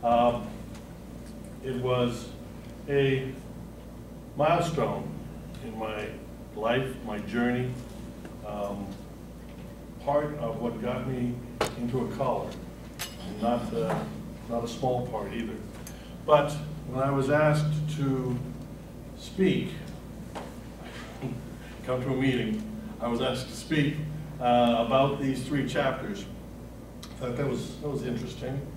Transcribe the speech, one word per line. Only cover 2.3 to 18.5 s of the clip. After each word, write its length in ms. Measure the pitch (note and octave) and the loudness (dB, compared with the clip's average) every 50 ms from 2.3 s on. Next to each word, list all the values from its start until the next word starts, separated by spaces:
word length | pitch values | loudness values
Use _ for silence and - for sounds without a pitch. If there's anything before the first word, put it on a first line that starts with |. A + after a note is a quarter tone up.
| - - - - - - - - - - - - | -10 -12 -12 -12 -12 -12 -12 -12 -12 -12 -4 2
a 440 | C#3+ C#3+ C#3 C3+ C3 C3 C3+ C3+ - - - - - - - - - - - - - - - - - - - - - C#3+ | 4 6 6 6 6 4 2 -2 -6 -8 -10 -12 -12 -12 -12 -12 -12 -12 -14 -14 -12 -12 -14 -12 -12 -14 -12 -10 0 4
milestone 720 | D3 D#3 E3+ F3 E3+ - - C3+ A2+ G#2 G#2 - - - - - - - - - - - - - A#2+ | 6 6 6 6 4 2 2 2 2 2 0 -2 -4 -6 -8 -8 -8 -10 -10 -10 -10 -10 -10 -8 -8
in 120 | A#2 A2 A2 | -8 -6 -6
my 300 | A2 A2 G#2+ G#2 G#2 G#2 G#2+ - - - - - A2+ - - | -4 -4 -4 -4 -4 -6 -8 -10 -12 -12 -12 -12 -14 -12 -8
life, 380 | G#2+ G#2+ A2+ A#2+ B2 C3+ C3+ C3 - - | -2 2 4 4 4 4 2 -4 -6 -6
my 140 | A2+ G#2 G#2 | -4 -4 -4
journey, 520 | G2+ F#2 G2 A#2+ A#2+ B2 B2 B2 B2+ B2 B2 - - - - - - - - - - - - - - G#2 | -4 0 2 4 4 4 4 4 2 0 -2 -4 -8 -10 -10 -10 -10 -10 -10 -10 -12 -12 -12 -10 -8 -6
um, 400 | G#2 G#2 G#2 G2+ G2+ G2+ G2+ G2 G2 - - - - - - - - - - - - - - - - - - - - - - | -4 -2 -2 -2 -2 -4 -6 -6 -8 -10 -10 -12 -12 -14 -12 -14 -12 -14 -12 -12 -12 -12 -12 -12 -12 -12 -12 -12 -12 -6 -2
part 280 | C#3+ C#3+ D3 D3+ D3 - - | 4 4 4 4 2 -2 -2
of 240 | A#2+ A2+ A2+ A2 | -2 -2 -2 0
what 200 | A#2 A#2+ A2+ A2 | 0 -2 -2 0
got 260 | A#2 B2 - - B2 B2+ | -2 0 0 0 0 -2
me 240 | C3 B2 A#2+ A#2+ A#2+ A#2+ - - - - C#3 - - - | 0 0 0 0 0 -2 -6 -10 -2 -2 -2 -2 0 -2
into 280 | A#2+ A#2+ B2 C3 A#2 | -2 0 0 0 0
a 20 | A2 G#2+ | 0 0
collar, 340 | - C#3 - - - - - - - - - - - - - - - - - - - - F#2 | 0 2 2 2 2 0 -4 -6 -8 -10 -10 -12 -12 -12 -14 -10 -8 -8 -8 -8 -10 -8 -8
and 140 | G2+ G#2 | -4 0
not, 320 | G#2+ A#2 B2 A#2+ - - - | 2 4 4 4 2 0 0
uh, 260 | - A2+ A2+ A2 - - - - - - - - - - - | 0 2 2 2 0 -2 -4 -6 -8 -8 -10 -10 -10 -6 -4
not 140 | A#2 A#2 A#2 | -2 -2 -2
a 40 | A#2 | -2
small 380 | - - C3 B2+ B2 B2 A#2+ - | -4 0 2 2 2 2 0 0
part 260 | - - G#2 - A2+ | -2 -4 -4 -2 -2
either. 220 | A#2 A2 - - - - - - - - - - - - - - - - | -2 -2 -2 -4 -6 -8 -10 -10 -12 -12 -12 -12 -12 -12 -12 -12 -8 6
But 280 | - D3+ C#3+ C#3+ - - - - - - - - - | 8 8 8 8 6 0 -4 -6 -6 -8 -8 -6 -4
when 140 | A#2+ B2+ | 0 2
I 100 | C3+ C3+ | 2 4
was 180 | C#3 C#3 C3 C3+ | 4 4 4 4
asked 420 | D3 D3+ D#3 D3+ D3 D3+ D3+ - D3+ - - - - - | 6 6 8 6 6 6 4 2 2 2 0 0 0 0
to 400 | C#3+ C3+ C3 B2+ B2+ B2+ B2 A#2+ - - | 2 2 2 2 2 0 0 -2 -2 -6